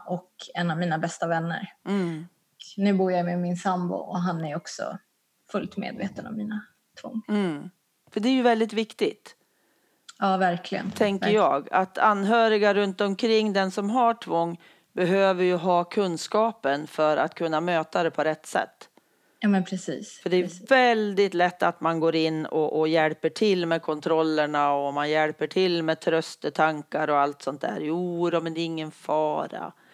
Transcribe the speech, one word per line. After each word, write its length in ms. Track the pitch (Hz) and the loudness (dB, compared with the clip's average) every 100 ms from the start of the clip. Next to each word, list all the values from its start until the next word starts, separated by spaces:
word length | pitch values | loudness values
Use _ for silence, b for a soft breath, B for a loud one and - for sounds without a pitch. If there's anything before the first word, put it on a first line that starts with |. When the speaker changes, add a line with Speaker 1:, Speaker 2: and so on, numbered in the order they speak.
| - | -6
Speaker 1:
och 260 | 175 - - - | -8 -10 -20 -12
en 180 | - 175 | -6 -4
av 60 | 160 | -2
mina 200 | 175 156 | -2 -2
bästa 300 | 165 - 170 | -4 -4 -2
vänner. 420 | 165 165 160 202 - 185 | -2 -2 -6 -10 -10 -4
Speaker 2:
Mm. 400 | 202 175 160 175 _ _ - - - | -2 -2 -6 -12 _ _ -20 -14 -2
Speaker 1:
Nu 160 | 202 | 0
bor 180 | 196 190 | 2 2
jag 140 | 180 175 | 0 0
med 140 | 175 | -2
min 180 | 175 180 | -2 -2
sambo 380 | 196 180 175 - | -2 -2 -2 -4
och 240 | - 180 | -6 -4
han 260 | 180 165 156 | -2 -4 -6
är 100 | 160 | -8
också 420 | - - - - _ _ _ _ _ | -10 -10 -10 -10 _ _ _ _ _
fullt 260 | 208 - - | -8 -6 -8
medveten 500 | - - 202 - - | -10 -8 -8 -10 -12
om 100 | 214 | -8
mina 240 | 208 214 - _ _ - | -8 -8 -12 _ _ -18
tvång. 200 | - 220 214 | -12 -10 -4
Speaker 2:
Mm. 400 | 208 185 147 175 - _ _ _ | -2 -2 -4 -12 -20 _ _ _
För 80 | 220 | -2
det 100 | 226 | 0
är 40 | |
ju 80 | 262 | 4
väldigt 320 | 240 226 226 | 4 2 0
viktigt. 600 | 214 220 - 175 - - - _ _ _ _ _ _ - - | -2 -4 -2 -2 -2 -14 -20 _ _ _ _ _ _ -20 -4
Speaker 1:
Ja, 180 | 196 190 | 0 2
verkligen. 540 | 185 175 - - 190 | 0 -2 -4 -6 -4
Speaker 2:
Tänker 340 | - 214 196 196 | 0 0 0 2
Speaker 1:
Verkligen. 180 | 214 | 4
Speaker 2:
jag. 240 | 160 139 - | 4 2 0
Att 240 | - 185 - | 0 0 2
anhöriga 760 | 214 202 196 233 226 214 208 | 2 4 2 4 4 4 4
runt 280 | 202 202 185 | 4 0 0
omkring 520 | 202 190 226 220 214 | -2 0 2 2 2
den 180 | 196 190 | 0 -2
som 180 | 196 202 | -2 -2
har 240 | 247 233 | 2 2
tvång 460 | 233 - 170 170 165 b b b | 0 -2 -2 -2 -6 b b b
behöver 500 | - 175 196 196 180 | -2 2 4 4 4
ju 120 | 180 180 | 2 2
ha 280 | 185 175 | 2 2
kunskapen 1040 | 175 - 190 165 - 214 220 214 135 143 151 | 0 -2 -2 -4 -2 0 0 0 -2 -2 -4
för 300 | - 156 147 | 0 2 2
att 180 | 156 - | 0 -2
kunna 260 | 165 156 | -2 0
möta 420 | 175 165 156 185 | 0 0 0 0
det 80 | 165 | 0
på 120 | - | 0
rätt 220 | 151 156 - | -2 -2 -2
sätt. 440 | - - - - _ _ _ _ - | -2 -2 -8 -20 _ _ _ _ -2
Speaker 1:
Ja, 80 | 208 | 2
men 160 | 196 175 | 2 0
precis. 540 | 185 - - - - | -6 -8 -10 -10 -10
Speaker 2:
För 100 | 175 | 0
det 80 | 180 | 0
är 60 | |
Speaker 1:
Precis. 280 | 180 175 - | 0 -4 2
Speaker 2:
väldigt 600 | 262 247 226 208 190 196 | 6 6 4 2 2 2
lätt 300 | 180 180 - | 2 0 2
att 180 | 175 - | 0 0
man 180 | 160 165 | -2 2
går 160 | 165 165 | 2 2
in 300 | 160 160 156 | 0 -2 -2
och, 340 | 160 156 156 | -2 0 0
och 80 | 160 | 2
hjälper 420 | 165 156 156 160 | 4 2 0 -4
till 360 | - 214 185 165 | 0 2 2 0
med 160 | 165 | -2
kontrollerna 920 | 165 151 147 160 160 156 151 151 143 | -2 -4 0 2 2 2 0 2 2
och 200 | 143 143 | 0 -2
man 160 | 143 147 | -2 0
hjälper 380 | 156 151 156 160 | 0 0 -2 -2
till 360 | 185 185 170 | 0 2 2
med 160 | 160 160 | 0 -2
tröstetankar 1080 | - 165 160 - 147 147 156 151 - 151 147 | 2 0 0 -6 -4 2 2 2 -4 -4 0
och 100 | 147 | 2
allt 220 | 143 143 | 2 -2
sånt 200 | - 151 | -8 -4
där. 180 | - 208 | -4 -4
"Jo 500 | 151 170 180 170 175 | -4 -2 -4 -2 0
då, 120 | 165 | 0
men 120 | 165 | -2
det 80 | 160 | -4
är 40 | 165 | -4
ingen 260 | 160 156 | -6 -8
fara. 800 | - - 156 156 151 151 - 165 b b | -10 -4 0 0 -2 -6 -8 -12 b b